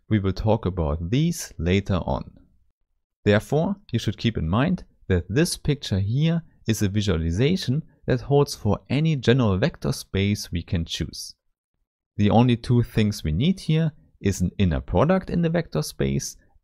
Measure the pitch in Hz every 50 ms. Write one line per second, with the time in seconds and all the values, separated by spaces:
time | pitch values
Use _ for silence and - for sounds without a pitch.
0 | _ - 110 107 95 98 92 - - 110 107 113 - 92 90 92 80 73 73 82
1 | 85 85 113 139 156 175 170 - - - - - 82 87 92 101 98 - 98 85
2 | - - 67 60 - - - - - _ _ _ _ _ _ _ _ _ _ _
3 | _ _ _ _ - 107 101 - - - 135 151 170 196 202 - - - - 113
4 | - 113 98 - - 117 107 90 80 78 90 113 151 175 180 - - - _ _
5 | _ - 95 87 - - 95 135 170 180 - - - - 143 131 - - 107 95
6 | 98 101 117 139 156 165 170 165 - - _ _ _ - 113 - 107 95 98 107
7 | 101 104 85 82 80 82 82 95 127 147 185 185 - - 123 156 - - _ _
8 | _ - 131 120 - - 143 143 143 - - - - 107 95 - - - 117 143
9 | 160 165 160 135 110 - 147 135 120 104 95 90 120 - - - - - - -
10 | - _ - 95 98 101 104 - - - - 87 80 - - 85 82 - - -
11 | 82 - - - - - - _ _ _ _ _ _ _ _ _ _ _ _ _
12 | _ _ _ - 104 104 92 110 123 127 120 113 - - 123 120 117 - - 117
13 | 107 104 107 - - 78 76 85 131 180 190 - - - 156 160 165 156 - -
14 | _ _ _ _ - 101 92 - 92 85 - - 101 87 76 67 - - 87 90
15 | 120 160 190 190 - - - 175 170 160 165 175 160 - - 156 147 - - -
16 | - - 139 139 - - - - _ _ _ _